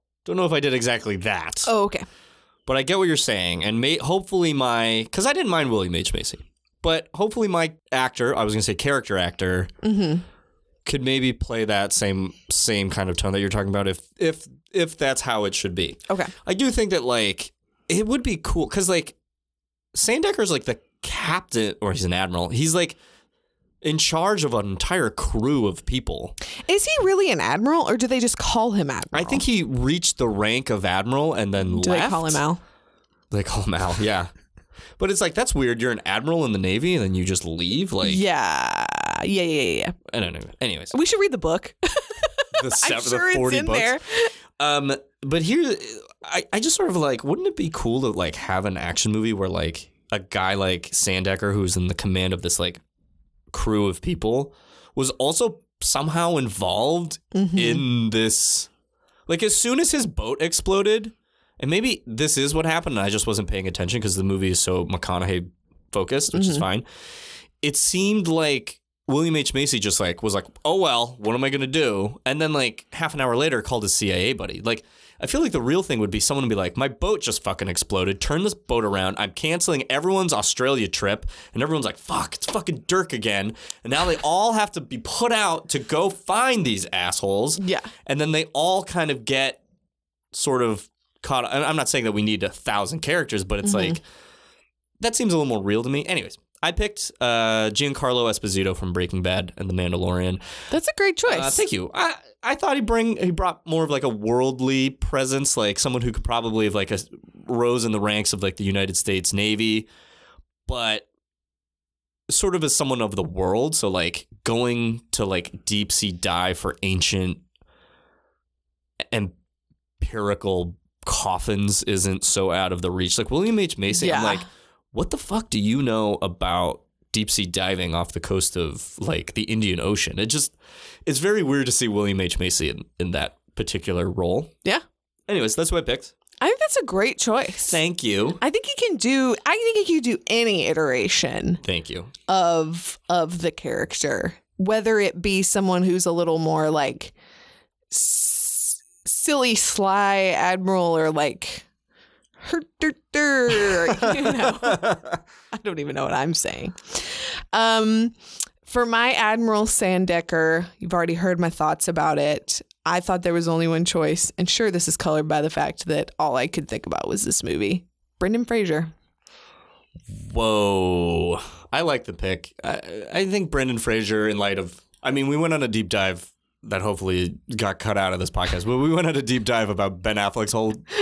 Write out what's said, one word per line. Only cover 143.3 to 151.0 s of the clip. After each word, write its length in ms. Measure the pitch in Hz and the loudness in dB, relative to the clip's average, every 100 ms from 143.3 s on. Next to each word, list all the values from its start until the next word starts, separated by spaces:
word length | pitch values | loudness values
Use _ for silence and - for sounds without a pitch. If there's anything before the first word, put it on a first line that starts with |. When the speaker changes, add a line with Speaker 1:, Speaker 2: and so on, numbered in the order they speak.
| 175 | -2
Speaker 2:
the 100 | 165 | -4
character, 840 | - 139 - - - 143 - 170 - _ - | -4 -6 -4 -4 -2 -2 -2 -4 -6 _ -2
whether 420 | 190 220 214 220 | 0 2 4 4
it 220 | 196 175 | 4 0
be 200 | 202 190 | 0 2
someone 400 | 185 202 190 180 | 2 2 4 4
who's 220 | 185 180 180 | 4 2 2
a 80 | |
little 260 | 170 165 165 | 2 2 2
more, 300 | 160 156 156 | 2 2 2
like, 400 | 156 135 - - - - - - - _ _ _ | 2 0 -4 -12 -18 -20 -20 -20 -20 _ _ _
s-, 880 | - - - - - - - - - - _ - | 0 2 2 2 2 2 0 0 -2 -8 _ -2
silly, 480 | - - 285 254 | 2 2 2 2
sly 760 | 220 - - 196 196 202 196 190 | 2 0 0 2 2 2 2 2
admiral 720 | 170 180 190 190 185 175 | 2 0 0 0 2 2
or, 140 | 165 | 2